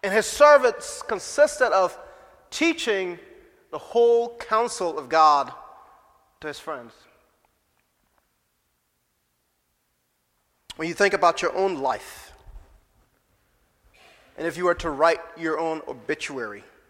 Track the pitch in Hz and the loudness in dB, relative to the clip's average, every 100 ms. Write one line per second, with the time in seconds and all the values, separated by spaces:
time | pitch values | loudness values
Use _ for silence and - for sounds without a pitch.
0 | 196 208 202 - 294 285 254 - - - | 0 -2 -2 6 8 8 6 -2 -12 -14
1 | - 208 - - 294 - 247 185 180 - | -8 -8 -4 2 2 2 2 2 0 -4
2 | - - - _ _ - 330 320 240 196 | -20 -20 -20 _ _ -2 -2 0 -2 -4
3 | 185 170 - - _ _ _ 151 - 240 | -4 -10 -18 -20 _ _ _ -14 -4 2
4 | 233 233 233 - - 220 240 - 175 156 | 4 4 0 -10 -2 -2 -2 -4 -4 -6
5 | 127 160 156 147 131 - - - - _ | 0 6 6 6 0 -10 -20 -20 -20 _
6 | _ _ _ _ 156 143 - 143 117 _ | _ _ _ _ -14 -12 -12 -12 -14 _
7 | _ _ _ _ _ _ _ _ _ _ | _ _ _ _ _ _ _ _ _ _
8 | _ _ _ _ _ _ _ _ _ _ | _ _ _ _ _ _ _ _ _ _
9 | _ _ _ _ _ _ _ _ _ _ | _ _ _ _ _ _ _ _ _ _
10 | _ _ _ _ _ _ _ - 160 165 | _ _ _ _ _ _ _ -10 -10 0
11 | 202 190 175 165 175 156 190 160 135 107 | 0 4 2 2 -4 -2 -2 -2 -4 -4
12 | - - - - - - - _ _ _ | -8 -20 -20 -20 -20 -20 -20 _ _ _
13 | _ _ _ _ _ _ _ _ _ _ | _ _ _ _ _ _ _ _ _ _
14 | - _ _ - 165 156 180 170 170 139 | -20 _ _ -8 -8 -2 -2 -2 -4 2
15 | 165 165 - 160 160 156 165 160 - 127 | 2 2 -6 -8 -4 -4 -4 -6 -10 -14
16 | 110 151 - 135 110 101 - _ | -8 -8 -6 -10 -10 -12 -20 _